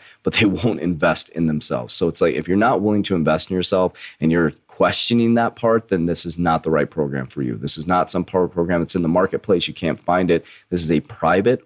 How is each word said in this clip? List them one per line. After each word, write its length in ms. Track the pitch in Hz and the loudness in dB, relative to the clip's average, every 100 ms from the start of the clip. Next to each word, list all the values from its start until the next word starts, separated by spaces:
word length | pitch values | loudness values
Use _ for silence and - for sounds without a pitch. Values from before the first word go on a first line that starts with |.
| - _ | -8 _
but 140 | 95 - | -4 0
they 100 | 104 | 0
won't 340 | 87 113 78 | 0 -2 -2
invest 500 | 85 78 85 76 - | -4 0 0 0 -2
in 180 | 82 80 | -2 -2
themselves. 480 | 76 - 62 60 - | 0 -2 -2 -2 0
So 120 | 85 | 0
it's 140 | - | 0
like, 140 | 87 62 | 0 0
if 120 | 87 | -2
you're 80 | 98 | 0
not 260 | 117 98 | 2 2
willing 220 | 104 104 | 0 0
to 120 | - 90 | 0 0
invest 340 | 76 78 - | 0 0 0
in 60 | 92 | 0
yourself 380 | - 95 92 - - - | 0 2 0 -4 -18 -4
and 100 | 80 | 0
you're 200 | 85 78 - _ | 2 0 -4 _
questioning 680 | - 90 - - 117 117 | 0 0 2 0 2 2
that 220 | 117 117 - | 2 0 0
part, 320 | 113 113 - | 0 0 0
then 180 | 92 85 | -2 0
this 180 | 82 | 0
is 140 | 85 87 | -2 -2
not 240 | 85 78 | 0 0
the 100 | 80 | 0
right 200 | 76 71 | 0 0
program 340 | 80 71 69 65 | -2 -4 -4 -8
for 160 | 73 | -6
you. 140 | 62 55 | -6 -4
This 240 | 71 - | -2 -2
is 80 | 78 | 0
not 240 | 90 - | 0 0
some 120 | 90 | -2
pro-, 240 | 87 92 87 | 0 0 0
program 340 | 87 87 87 | -2 0 0
that's 140 | 80 92 | 0 -2
in 60 | |
the 80 | 82 | 0
marketplace. 580 | 87 95 - - 87 78 | 2 0 -2 0 0 0
You 60 | |
can't 260 | - 85 - | -4 -4 -4
find 300 | - 90 87 | -2 0 2
it. 160 | 82 - - - | 0 -2 -20 -6
This 140 | 90 | -2
is 80 | 82 | 0
a 80 | 78 | 0
private 680 | - - 80 92 113 127 | -2 -4 0 2 2 0